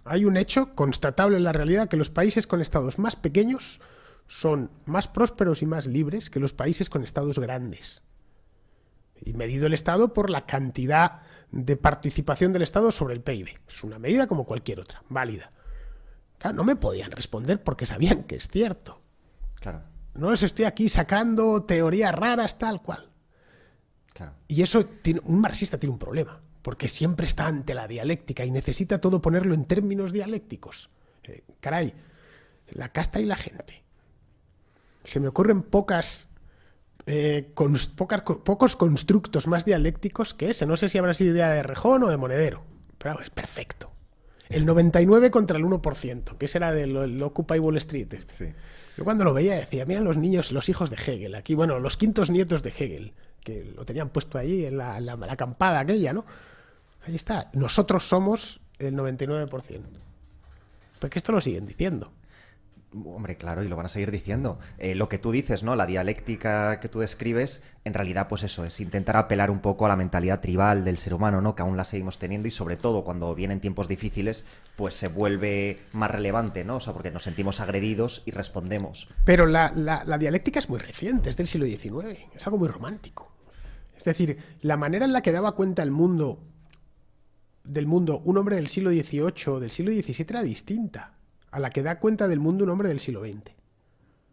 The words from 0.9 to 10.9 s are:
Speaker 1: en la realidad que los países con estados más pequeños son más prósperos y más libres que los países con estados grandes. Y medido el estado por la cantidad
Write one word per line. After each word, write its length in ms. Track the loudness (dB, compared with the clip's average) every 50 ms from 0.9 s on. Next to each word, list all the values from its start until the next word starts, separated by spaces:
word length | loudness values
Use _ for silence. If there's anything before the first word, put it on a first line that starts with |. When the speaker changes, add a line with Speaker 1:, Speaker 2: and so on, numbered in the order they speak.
| 2 0 0 0 2 4 4 4 6
Speaker 1:
en 80 | 4 4
la 80 | 2 2
realidad 360 | 2 2 2 2 2 2 2
que 80 | 2 0
los 120 | 0 0
países 360 | 2 2 2 4 4 2 0
con 140 | 2 0 0
estados 380 | 0 2 0 0 0 0 -2 -2
más 180 | -2 -2 -2
pequeños 640 | -2 -2 0 2 2 2 2 0 -4 -6 -8 -10 -12 -14 -18 -20 -20 -20 -20 -20 -20 _
son 440 | -16 -8 -2 0 0 0 0 -2 -4 -8 -12 -8
más 220 | -4 -2 -2 -2 -2
prósperos 520 | 0 2 2 2 2 2 2 2 2 2 0
y 40 |
más 200 | -2 -2 -2 -2
libres 440 | -2 0 0 0 0 -2 -4 -6 -6
que 100 | -2 -2
los 120 | -2 -2 -2
países 340 | -2 -2 -2 -2 -2 -2 -4
con 140 | -4 -4 -6
estados 360 | -4 -4 -4 -2 -2 -2 -2
grandes. 640 | -4 -4 -4 -6 -6 -8 -10 -12 -12 -14 -14 -16 -18 _ _ -20 _ _ _ _ _ _ _ _ _ _ _ _ _ _ _ _ _ _ _ _ -8
Y 100 | -8 -6
medido 320 | -4 -4 -4 -2 0 2
el 80 | 2 2
estado 400 | 2 2 2 4 4 4 4 4
por 160 | 2 0 0
la 160 | 0 -2 -2
cantidad 720 | -2 -2 -2 -2 -2 -2 -2 0 4